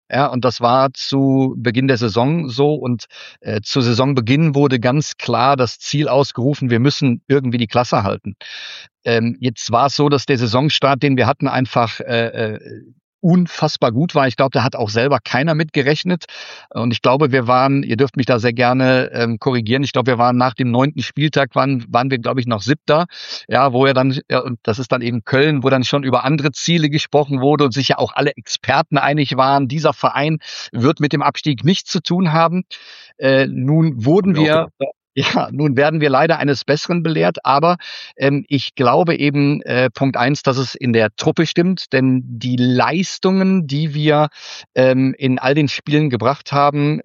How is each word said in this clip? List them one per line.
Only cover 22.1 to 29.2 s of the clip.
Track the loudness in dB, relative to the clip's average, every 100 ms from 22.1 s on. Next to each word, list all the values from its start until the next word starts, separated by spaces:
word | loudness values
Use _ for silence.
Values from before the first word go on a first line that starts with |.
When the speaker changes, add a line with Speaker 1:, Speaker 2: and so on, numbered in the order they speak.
Speaker 1:
wir, | -2
glaub | -2 -4
ich, | -2
noch | -2
Siebter. | -2 -2 0 0 0 -8 -16 -16 -2
Ja, | 2 2
wo | 4
er | 2
dann, | 2 0 -2 -4
ja, | -4
und | -4 -6
das | -4 -6
ist | -4
dann | -4
eben | -2 -6
Köln, | 0 2 2 2
wo | 2
dann | 0
schon | 0 -2
über | 0 0
andere | 2 0 -2
Ziele | -4 -2 0 0
gesprochen | -2 0 0 0 0
wurde | 2 2
und | 2
sich | 0 0
ja | 0
auch | -2
alle | -2 -2 -4
Experten | -10 -8 -2 -2 0 0
einig | 0 0